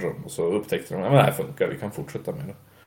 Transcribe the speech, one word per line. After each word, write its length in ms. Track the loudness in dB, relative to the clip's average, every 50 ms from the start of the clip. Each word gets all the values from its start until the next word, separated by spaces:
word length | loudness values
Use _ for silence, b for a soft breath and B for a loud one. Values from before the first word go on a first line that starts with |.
| -4
de 160 | -4 -4 -6 -10
och 60 | -10
så 120 | -4 -2 0
upptäckte 500 | 2 2 0 0 -2 -4 -4 -4 -4 -4
de, 60 | -2
"Ja, 60 | 2 6
men 80 | 8
det 60 | 8 8
här 80 | 8
funkar, 360 | 4 0 -4 -4 -2 -2 0
vi 100 | 0 -2
kan 140 | -4 -6 -8
fortsätta 400 | -6 -8 -10 -8 -8 -10 -8 -8
med 160 | -8 -8 -8
det." 80 | -10 -12 -14 -18 b b b b